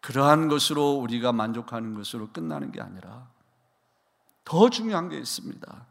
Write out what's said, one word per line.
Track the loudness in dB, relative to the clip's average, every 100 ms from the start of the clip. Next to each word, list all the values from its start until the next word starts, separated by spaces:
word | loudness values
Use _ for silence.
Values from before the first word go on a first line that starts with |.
그러한 | -4 4 6 8 6
것으로, | 2 2 2 2
우리가 | 2 0 0 0
만족하는 | 0 -2 -4 -8 -8 -8 -8
것으로 | -8 -10 -10
끝나는 | -8 -8 -6 -8
게 | -10
아니라 | -12 -14 -16 -18 -20 _ _ _ _ _ _ _ _ _ _ _ -4
더 | 6 6
중요한 | 6 -2 -2 -4
게 | -8
있습니다. | -8 -8 -10 -14 -16 -20 -20